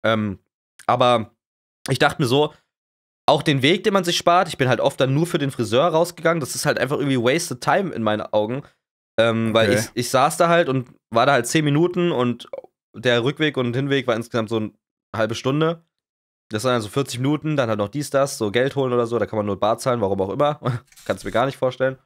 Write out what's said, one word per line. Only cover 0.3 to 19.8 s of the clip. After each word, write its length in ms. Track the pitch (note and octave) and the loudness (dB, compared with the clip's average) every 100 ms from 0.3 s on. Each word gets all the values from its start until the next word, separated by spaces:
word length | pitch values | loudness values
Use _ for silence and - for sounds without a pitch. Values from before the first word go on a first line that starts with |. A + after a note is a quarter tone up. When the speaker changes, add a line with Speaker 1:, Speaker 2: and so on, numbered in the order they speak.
| F2+ _ _ _ _ - | -8 _ _ _ _ -2
Speaker 1:
aber 460 | B2 B2 A#2+ G#2 _ _ _ _ _ - | 2 4 2 -2 _ _ _ _ _ -6
ich 80 | C#3 | 0
dachte 240 | D3 - | 0 2
mir 60 | C3+ | 0
so, 260 | C3+ D3+ - _ _ _ _ _ _ - | 2 0 -4 _ _ _ _ _ _ 0
auch 160 | D3 | 2
den 200 | D#3 C#3 | 2 2
Weg, 240 | C3 G3+ G#3+ | 4 2 2
den 80 | |
man 100 | G3 | 0
sich 140 | F3 E3 | 0 0
spart, 320 | - F3 F#3 | 2 2 0
ich 80 | - | -2
bin 100 | B2+ | 0
halt 140 | A#2+ | 2
oft 180 | C#3 - | 0 0
dann 140 | C3 | 0
nur 120 | C#3 E3 | 0 0
für 120 | E3+ | -2
den 120 | C#3 | -4
Friseur 380 | - A2 A2+ E3+ | -4 0 2 2
rausgegangen. 540 | D#3+ E3+ - E3 E3+ | 2 -2 0 -2 0
Das 140 | B2 A#2+ | -4 -4
ist 100 | D3 | -2
halt 120 | - | 0
einfach 200 | C3 C#3 | -2 -2
irgendwie 260 | C#3 C3 | 0 2
wasted 380 | A#2 D3+ E3 B2 | 2 0 -2 -6
time 300 | - D#3 F#3+ | 0 0 0
in 120 | - | -2
meinen 180 | G#2+ G#2+ | -2 -2
Augen. 420 | - G#2+ G#2+ C3 - _ _ _ _ - | 0 0 0 -4 -10 _ _ _ _ 0
Ähm, 360 | A#2 A2+ A2+ | 2 2 2
weil 160 | A2 A2 | 2 4
Speaker 2:
Okay. 100 | G2+ | 2
Speaker 1:
ich, 100 | A2+ | 0
ich 160 | - A#2+ | -6 0
saß 260 | B2+ C#3+ D#3+ | 2 2 2
da 140 | E3+ | 2
halt 180 | E3+ D#3 | 4 2
und 220 | C3+ A#2+ - _ | -2 -4 -16 _
war 160 | A2+ C3 | 2 4
da 60 | |
halt 160 | C#3 A2+ | 4 2
zehn 160 | E3 | 0
Minuten 480 | D3 C#3+ F3 F3 F3 | 2 2 2 0 0
und 380 | C3+ B2 A#2+ - - - _ _ | 0 -2 -2 -8 -14 -14 _ _
der 300 | - B2 A#2+ | -4 0 2
Rückweg 320 | A#2 - D#3 C#3+ | 0 -2 -2 0
und 200 | B2 A#2+ | -2 -2
Hinweg 320 | C#3 C#3 B2 | 0 -2 0
war 80 | A2+ | -2
insgesamt 340 | A2+ A#2+ A2 | -2 -4 -2
so 80 | A2+ | -2
eine 160 | G#2+ _ _ _ _ G#2 | -4 _ _ _ _ -4
halbe 200 | A2 A2+ | -2 -2
Stunde. 500 | B2+ C#3+ D#3+ E3+ _ _ _ _ _ _ _ | -2 0 0 -2 _ _ _ _ _ _ _
Das 160 | G#2+ B2+ | -4 0
waren 80 | |
dann 80 | B2 | -2
so 80 | G#2 | -2
vierzig 300 | - C3 A#2+ | -4 -4 -4
Minuten, 360 | C3 D3 D3+ D3+ | -2 -2 -2 -2
dann 140 | A#2 | -2
halt 100 | G#2+ | -2
noch 80 | G2+ | -2
dies, 240 | D3 C#3 | -4 -2
das, 260 | C#3 C#3 - | 0 0 -2
so 140 | G#2 | -2
Geld 240 | G#2+ C3+ C#3 | 0 0 0
holen 180 | C3 | 0
oder 140 | B2 A#2 | 0 0
so, 100 | A#2 | -2
da 80 | G2+ | -2
kann 120 | A2 | -2
man 80 | G#2 | -2
nur 140 | G2 | -2
bar 200 | G#2+ | 0
zahlen, 220 | A2+ | 0